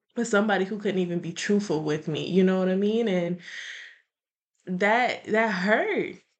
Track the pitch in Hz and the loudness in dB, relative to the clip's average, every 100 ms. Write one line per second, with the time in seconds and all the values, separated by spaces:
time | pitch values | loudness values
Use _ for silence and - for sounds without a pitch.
0 | _ - 226 202 214 190 190 214 208 185 | _ -6 0 2 4 2 0 -2 -2 0
1 | 175 175 165 170 - 208 202 156 151 151 | 0 -2 -4 -4 0 2 2 -2 0 -2
2 | 160 147 147 180 185 185 185 185 208 220 | -2 -4 0 4 4 4 2 2 2 2
3 | 226 180 175 180 - - - - - - | 0 0 0 -4 -8 -14 -14 -16 -18 -20
4 | _ _ _ _ _ _ - 185 202 226 | _ _ _ _ _ _ -8 -2 2 2
5 | 240 - - 214 226 185 190 226 415 330 | 2 -2 -2 0 0 0 2 2 2 -2
6 | - - _ _ | -4 -8 _ _